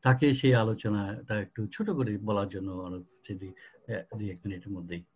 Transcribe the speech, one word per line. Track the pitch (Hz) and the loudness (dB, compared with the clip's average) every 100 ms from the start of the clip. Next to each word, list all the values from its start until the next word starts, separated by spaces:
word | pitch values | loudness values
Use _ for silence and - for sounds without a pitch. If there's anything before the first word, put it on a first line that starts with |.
তাকে | 131 127 147 | 4 6 6
সেই | 135 135 123 | 6 6 6
আলোচনাটা | 110 110 110 104 101 101 - 107 | 4 0 0 0 -2 -6 -4 -4
একটু | 95 - 107 | -4 -6 -8
ছোট | - 214 | -4 -2
করে | 160 113 104 | 0 0 -2
বলার | 107 104 98 | 0 0 0
জন্য | 95 95 | -4 -6
অনুরোধ | 92 90 90 | -6 -8 -10
করছি | 90 _ - | -12 _ -12
দুই, | 95 95 - - _ - 104 | -10 -10 -16 -20 _ -8 -8
আহ, | - 107 | -8 -8
দুই | 104 | -8
এক | 90 101 | -6 -8
মিনিটের | 92 101 | -8 -8
মধ্যেই। | 95 87 87 87 | -10 -8 -10 -10